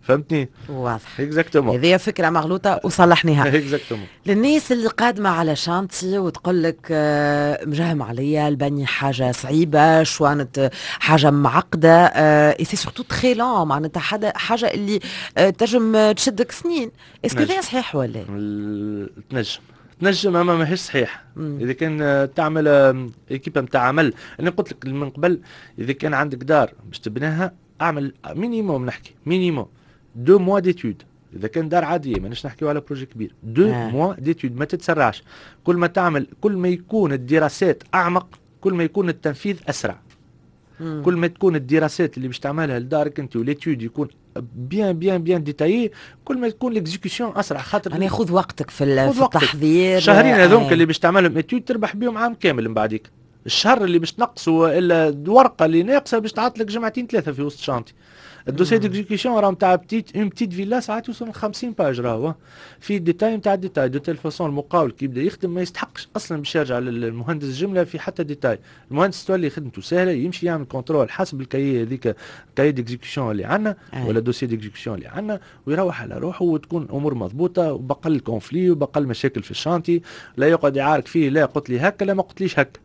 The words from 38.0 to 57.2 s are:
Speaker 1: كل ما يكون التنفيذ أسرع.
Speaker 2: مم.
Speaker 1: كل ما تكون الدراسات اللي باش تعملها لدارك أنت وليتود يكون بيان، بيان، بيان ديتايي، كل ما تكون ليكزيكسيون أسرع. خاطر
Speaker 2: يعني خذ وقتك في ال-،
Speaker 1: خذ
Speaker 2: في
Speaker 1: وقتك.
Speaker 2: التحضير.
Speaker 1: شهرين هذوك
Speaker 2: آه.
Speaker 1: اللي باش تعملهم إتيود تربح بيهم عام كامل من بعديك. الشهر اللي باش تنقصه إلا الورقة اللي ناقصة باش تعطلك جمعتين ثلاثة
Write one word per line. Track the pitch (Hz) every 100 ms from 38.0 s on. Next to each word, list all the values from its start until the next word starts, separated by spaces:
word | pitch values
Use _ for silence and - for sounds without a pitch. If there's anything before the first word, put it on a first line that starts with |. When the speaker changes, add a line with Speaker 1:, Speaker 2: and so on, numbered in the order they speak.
| 175 180 180 - _ _
Speaker 1:
كل | 196
ما | 180
يكون | 165 202 185
التنفيذ | 156 156 139 202 185 -
أسرع. | 139 107 92 _ _ _ _ _ _ _ _
Speaker 2:
مم. | 165 156 147
Speaker 1:
كل | 175
ما | 170
تكون | 170 190 160
الدراسات | 127 156 156 - 165 -
اللي | 127
باش | 123
تعملها | 139 151 156 123
لدارك | 123 151 147 147
أنت | 135 120
وليتود | 120 143 165 135
يكون | 117 131 147 _ _ - 120 -
بيان، | 127 185 202 170
بيان، | 180 185
بيان | 165 180
ديتايي، | 147 147 151 226 226 - - - -
كل | 254
ما | 240
تكون | 220 254
ليكزيكسيون | 220 160 185 190 - 240 196
أسرع. | 202 139
خاطر | 127 208 190
Speaker 2:
يعني | 160 190
خذ | - 196
وقتك | 175 180 - 147
في | -
ال-، | 139 135 135
Speaker 1:
خذ |
Speaker 2:
في | 254
Speaker 1:
وقتك. | 254 156
Speaker 2:
التحضير. | 143 151 156 165 185 185
Speaker 1:
شهرين | 185 202 254
هذوك | 226 180 220
Speaker 2:
آه. | 220
Speaker 1:
اللي | 170 165
باش | 160
تعملهم | 170 190 175 139
إتيود | 160 247
تربح | - 233 208 202
بيهم | 240 220
عام | 233
كامل | 226 - 131 113
من |
بعديك. | 110 107 110 - _ _ _ -
الشهر | - 208 254
اللي | 190 175
باش | 165
تنقصه | - 233 - - 160 165 156
إلا | 180 165 160
الورقة | 143 151 226 262 - 160
اللي | 165
ناقصة | 185 285 285 226
باش | 214
تعطلك | - 240 240 214
جمعتين | 220 226 220 240
ثلاثة | 226